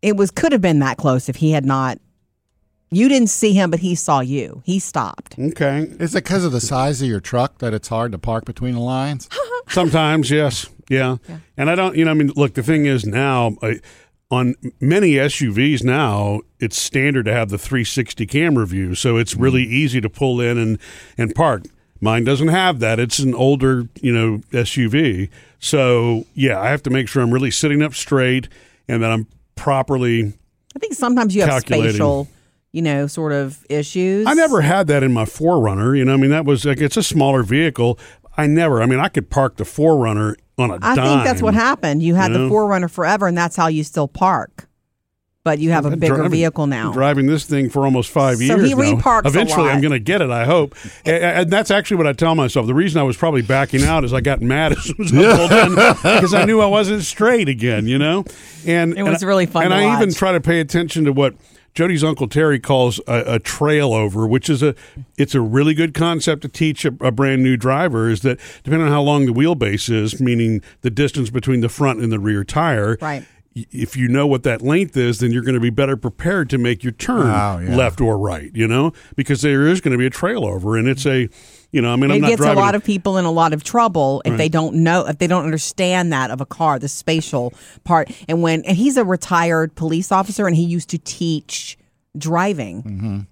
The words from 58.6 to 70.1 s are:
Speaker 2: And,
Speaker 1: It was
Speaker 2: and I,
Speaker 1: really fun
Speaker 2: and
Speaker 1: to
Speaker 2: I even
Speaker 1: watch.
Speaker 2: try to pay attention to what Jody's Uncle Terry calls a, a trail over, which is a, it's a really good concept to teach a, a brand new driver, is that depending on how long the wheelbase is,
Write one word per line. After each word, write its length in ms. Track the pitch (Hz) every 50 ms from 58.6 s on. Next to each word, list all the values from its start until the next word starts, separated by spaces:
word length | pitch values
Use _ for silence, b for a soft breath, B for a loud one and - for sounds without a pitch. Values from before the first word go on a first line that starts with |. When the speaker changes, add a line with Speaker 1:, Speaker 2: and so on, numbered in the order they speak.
| 156
Speaker 2:
And, 320 | 165 170 170 170 165 170
Speaker 1:
It 60 | 185 202
was 180 | - - 165
Speaker 2:
and 20 | 190
I, 40 |
Speaker 1:
really 180 | 185 202 190 180
fun 200 | 170 - 170 165
Speaker 2:
and 60 | 180
Speaker 1:
to 40 | 185
Speaker 2:
I 180 | 190 202 208 233
even 140 | 220 220 196
Speaker 1:
watch. 80 | 165
Speaker 2:
try 140 | - 196 190
to 100 | 185 170
pay 180 | 135 160 170 170
attention 460 | 160 143 - 170 170 156 - 165 156
to 80 | 143 135
what 220 | 135 139 131 - - b b b b b b _
Jody's 280 | - 165 180 180 151 147
Uncle 240 | 156 156 - 135
Terry 300 | 110 - 147 160 156 143 123
calls 400 | - - 139 131 127 123 113 - -
a, 300 | - 113 117 - - 117
a 40 | 110
trail 540 | - - - - 151 147 151 151 143 131 113
over, 320 | 110 107 104 92 107 113
which 240 | 110 117 131 - -
is 140 | 156 127 139
a, 100 | 151 131 B B B B B 131 B _
it's 200 | - 143 135 -
a 60 | 139
really 340 | 117 110 110 131 147 156 156
good 180 | 151 165 165 139
concept 480 | 143 165 170 170 160 - - 156 143
to 60 | -
teach 380 | 139 - - 165 156 143 - -
a, 100 | 151 123 -
a 100 | - 131
brand 320 | 113 110 139 135 135 131 131
new 120 | 131 127
driver, 540 | 117 104 131 135 143 175 180 127 113 113 117
is 120 | 110 98
that 180 | - 131 123 - B B B B B
depending 240 | - 151 160 165
on 40 | 147
how 120 | 147 147 143
long 240 | 143 147 143 139
the 40 | 127 113
wheelbase 580 | 120 143 165 175 139 120 104 98 101 - -
is, 280 | 117 110 104 110